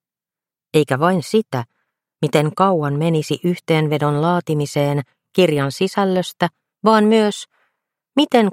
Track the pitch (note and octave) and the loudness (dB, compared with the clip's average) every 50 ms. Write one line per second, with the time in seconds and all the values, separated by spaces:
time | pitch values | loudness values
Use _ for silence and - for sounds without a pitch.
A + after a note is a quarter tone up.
0 | _ _ _ _ _ _ _ _ _ _ _ _ _ _ - D#3 D3 - C3 B2+ | _ _ _ _ _ _ _ _ _ _ _ _ _ _ 0 0 0 0 0 0
1 | E3 F3+ F#3+ E3+ - - - A3 - _ - B2+ A#2 - _ _ _ _ _ _ | 0 0 0 0 -2 -2 -2 -2 -2 _ -4 -8 -8 -8 _ _ _ _ _ _
2 | _ _ _ _ D#3+ D3+ - D3 D3+ D3+ C#3+ - F#3 G3 F#3 D#3+ D3 C#3+ C#3+ D3 | _ _ _ _ -4 0 0 0 0 0 0 0 0 0 0 0 -2 -2 -2 -2
3 | D#3+ E3+ D#3+ D#3 D3 - D3+ - - F3 F3 - - - D#3+ D#3 D#3 D3 D3+ C#3+ | -2 0 0 -2 -2 -4 -6 -4 -2 -4 -4 -4 -2 -2 0 0 0 0 -2 -2
4 | D3 D3 D3 D3 D#3 E3+ F3 F3 - - D#3 D3 C#3+ - - D3+ C#3+ C#3+ C#3+ C#3+ | 0 -2 0 0 0 0 -2 -2 -2 -4 -4 -4 -4 -4 -2 -2 -2 0 -2 -2
5 | C3 - _ _ _ _ - F#3+ F3+ D#3+ D3+ C#3+ C#3 C#3 - - F#3 F#3+ - G#3 | -4 -8 _ _ _ _ 2 2 2 4 2 0 -2 -4 -4 -4 -4 -4 -2 -2
6 | G3 F#3+ F#3 F3+ F3 - - - F3 E3+ - _ _ _ _ _ - G#3+ A3 G#3+ | -2 0 0 -2 -4 -4 -6 -6 -6 -6 -6 _ _ _ _ _ 0 2 4 4
7 | G#3 G#3+ A3+ A3 G#3 G#3 G3 - - - _ _ _ _ _ _ _ _ _ _ | 4 4 4 2 2 0 -2 -6 -12 -18 _ _ _ _ _ _ _ _ _ _
8 | _ _ _ C4+ D4+ - - A#3+ G#3+ F#3+ | _ _ _ -2 0 2 2 2 2 2